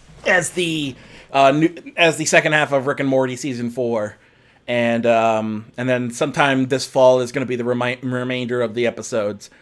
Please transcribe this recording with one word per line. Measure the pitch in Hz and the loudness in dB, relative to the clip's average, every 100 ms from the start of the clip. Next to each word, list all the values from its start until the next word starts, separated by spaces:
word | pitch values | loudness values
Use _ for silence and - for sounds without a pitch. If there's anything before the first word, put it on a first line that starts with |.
| - - - | -20 -8 0
as | 185 165 | 0 0
the, | 180 170 160 143 123 - - - | -4 -4 -4 -6 -10 -18 -20 -4
uh, | 139 139 | 4 4
new, | 147 165 - - - | 4 0 -2 -12 0
as | 170 147 | 2 2
the | 156 | 2
second | 170 156 | 2 4
half | 151 139 | 2 2
of | 139 127 | 0 0
Rick | 135 | -2
and | 135 | 0
Morty | 131 131 127 | 2 0 -2
season | 147 120 120 | -6 -6 -6
four. | 120 120 117 104 - _ _ _ _ - | -4 -2 -2 -4 -10 _ _ _ _ -4
And, | 120 117 117 117 | 0 0 2 2
um, | 113 113 110 110 107 110 - | 4 4 0 -2 -8 -10 -6
and | 127 | -2
then | 123 123 | -2 -2
sometime | 117 151 135 143 131 131 | -4 -4 0 2 2 0
this | 131 - | -2 -2
fall | 135 127 127 | 4 6 6
is | 123 | 0
gonna | 135 123 | -4 -4
be | 123 | -4
the | 120 | -2
remi-, | 123 123 123 | -2 -2 -4
remainder | 131 123 127 127 120 123 | -6 -4 -4 -4 -4 -2
of | 117 | -2
the | 107 117 | 0 -2
episodes. | 113 110 117 104 101 - _ | -2 -6 -4 -4 -6 -14 _